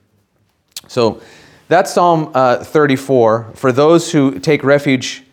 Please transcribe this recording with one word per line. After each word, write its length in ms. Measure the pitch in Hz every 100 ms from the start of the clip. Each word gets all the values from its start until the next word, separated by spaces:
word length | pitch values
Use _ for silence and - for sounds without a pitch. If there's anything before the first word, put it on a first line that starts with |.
| _ _ _ _ _ _ _ - -
So 340 | 127 113 - - - - _ -
that's 220 | 170 196
Psalm, 400 | 202 175 160 156
uh, 300 | 131 127 123
thirty-four. 920 | - 156 143 131 - 131 113 113 107 -
"For 160 | 131
those 400 | 123 151 170 170
who 280 | 156 135 -
take 240 | 160 143
refuge 600 | 135 143 143 127 - - _